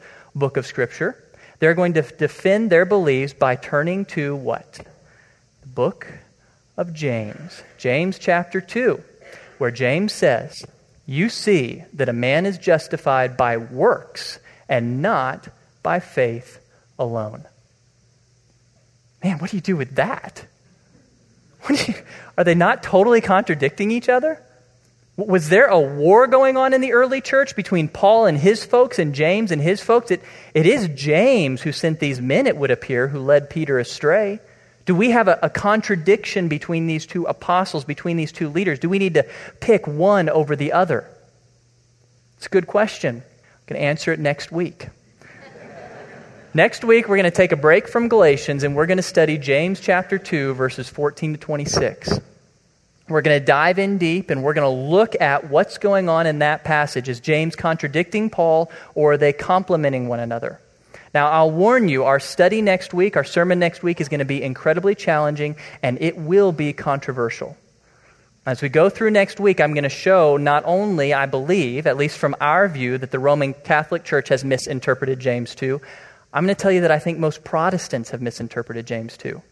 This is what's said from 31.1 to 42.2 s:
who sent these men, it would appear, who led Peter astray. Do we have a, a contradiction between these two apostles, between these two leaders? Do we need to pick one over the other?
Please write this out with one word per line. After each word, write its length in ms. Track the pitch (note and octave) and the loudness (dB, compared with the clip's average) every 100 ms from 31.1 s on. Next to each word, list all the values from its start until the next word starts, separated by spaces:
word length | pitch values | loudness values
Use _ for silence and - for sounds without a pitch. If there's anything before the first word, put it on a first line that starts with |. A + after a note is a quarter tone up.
| D#3 B3 A#3+ C#3 B2+ | 4 4 4 0 -2
who 100 | D#3 | -6
sent 280 | - E3 D#3 | -2 -2 -2
these 200 | D3 B2+ | -4 -4
men, 260 | B2+ D#3+ C4+ | 0 2 2
it 120 | D3+ | 0
would 120 | C3+ | 0
appear, 380 | A#2+ - B2 C3+ | 0 0 -2 -2
who 100 | C#3+ | -2
led 300 | C3 D3 C#3+ | 2 2 2
Peter 300 | E3 D3 C3 | -6 -2 -2
astray. 600 | A#2+ - D3+ G3 G3+ - - _ _ _ | -2 -2 2 2 0 -6 -14 _ _ _
Do 100 | - | 0
we 180 | F3+ A#3+ | 2 4
have 140 | A#3 G3 | 4 4
a, 100 | E3 | 2
a 80 | D#3+ | 0
contradiction 1000 | - G3+ A3 G#3+ F#3 D#3 G#3 - G3 E3+ | -2 0 0 0 -2 2 0 0 -4 -2
between 380 | D3 - E3 E3 | -4 -4 -4 -2
these 200 | D#3 - | -4 -6
two 180 | F3 | -6
apostles, 600 | D#3+ D3+ - F3+ F#3 D#3 C3+ | -4 -6 0 0 0 -6 -8
between 320 | C#3+ F3 E3+ | -8 -4 -4
these 120 | D3+ | -4
two 200 | - D#3 | -6 -4
leaders? 280 | D#3+ G3 C#3+ | -2 -2 -2
Do 120 | E3+ | -2
we 80 | G3 | 0
need 160 | F#3+ | 2
to 100 | D#3 - - - - | 0 0 -8 -20 -6
pick 280 | - G3+ - | 2 2 2
one 420 | D3 F#3+ G3+ D#3+ | 0 2 4 2
over 260 | D3+ D3 | 0 0
the 180 | C#3+ C#3+ | -2 0
other? 360 | D3 F#3 B2 - - _ _ _ _ _ _ _ _ _ _ | 0 0 -2 -4 -20 _ _ _ _ _ _ _ _ _ _